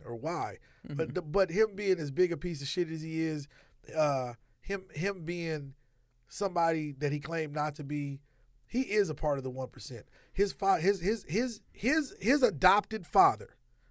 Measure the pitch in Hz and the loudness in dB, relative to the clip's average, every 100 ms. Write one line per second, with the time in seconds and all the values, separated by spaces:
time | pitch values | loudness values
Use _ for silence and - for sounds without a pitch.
0 | - 117 147 170 110 95 _ _ - 147 | -10 -8 -4 -4 -6 -8 _ _ -8 -6
1 | 156 156 156 190 185 175 220 196 202 175 | -4 -4 0 2 2 2 0 0 0 0
2 | 147 135 180 156 180 151 139 180 165 160 | 0 0 0 0 -4 -6 -4 -2 -2 -4
3 | 160 160 160 151 143 - _ _ - 156 | -6 -2 -2 -4 -8 -18 _ _ -4 0
4 | 151 135 123 117 _ _ - 196 190 147 | 2 0 -4 -10 _ _ -8 -8 -6 -4
5 | 196 190 160 175 165 151 139 - _ _ | -4 -4 -6 -6 -4 -6 -8 -16 _ _
6 | _ _ _ - 202 170 165 165 151 135 | _ _ _ -4 -2 2 2 2 -2 -2
7 | 143 147 147 165 156 147 151 143 139 147 | -2 -2 -2 -4 -4 -2 -4 -4 -6 -4
8 | 143 135 _ _ _ _ _ 240 262 208 | -4 -8 _ _ _ _ _ -4 0 0
9 | 180 147 156 139 127 127 127 - - 117 | 0 0 -2 0 -4 -6 -8 -10 -12 -12
10 | - _ _ - 202 - 190 180 180 190 | -14 _ _ 0 0 2 2 4 4 2
11 | 175 226 - 185 254 220 _ - 226 311 | 0 -2 -2 0 0 -4 _ -4 0 2
12 | 269 - 196 285 233 147 185 202 - 220 | 0 -2 2 4 4 6 6 6 2 -6
13 | 175 202 160 107 101 _ _ _ _ | 2 6 6 4 -6 _ _ _ _